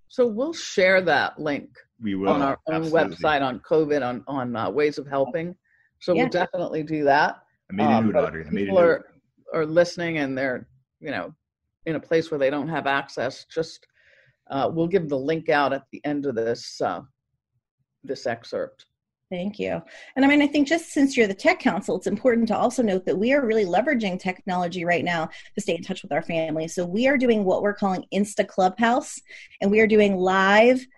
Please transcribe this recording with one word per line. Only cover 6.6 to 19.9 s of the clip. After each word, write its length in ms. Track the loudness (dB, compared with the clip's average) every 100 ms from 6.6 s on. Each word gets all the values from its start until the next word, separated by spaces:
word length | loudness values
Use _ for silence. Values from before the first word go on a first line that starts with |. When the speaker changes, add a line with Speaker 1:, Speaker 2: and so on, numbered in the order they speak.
| -6 -6
Speaker 1:
do 220 | -4 0
that. 400 | 4 4 4 -2 _ _ -10
Speaker 2:
I 60 | -2
made 80 |
a 60 | 2
Speaker 1:
Um, 160 | 2 2
Speaker 2:
note, 60 |
Speaker 1:
but 100 | 2
Speaker 2:
Audrey. 200 | 0 -2 -6
I 20 |
made 140 | -4
a 20 | 0
Speaker 1:
people 140 | 4
Speaker 2:
note. 80 | 4
Speaker 1:
are, 160 | 2 -4 _ _ _ -8
are 120 | -4 0
listening 500 | 2 2 0 -6 -4
and 180 | -4 -2
they're, 320 | -4 -6 -10 _ _ _
you 120 | -8
know, 240 | -8 -8 -12 _ _ _ _ -6
in 100 | -6
a 40 |
place 320 | 0 0 2
where 80 | 0
they 100 | 0
don't 200 | 0 -4
have 180 | -2 0
access, 580 | 0 -2 -6 -6 -6 -10
just, 400 | -6 -6 -8 _ _ _ _ _ _ -8
uh, 180 | -2 -2
we'll 140 | 0 0
give 220 | 0 0
the 100 | -4
link 280 | -2 -2 0
out 260 | 2 2
at 100 | 0 -8
the 120 | -10
end 220 | -6 -4 -4
of 80 |
this, 480 | -2 -2 -4 -8 -6
uh, 200 | -4 -4 -10 _ _ _ _ _ _ _ _ _
this 220 | -12 -8 -6
excerpt. 600 | -8 -8 -8 -8 -12 _ _ _ _ -12
Speaker 3:
Thank 280 | -8 -8 -6
you. 200 | -6 -6 -10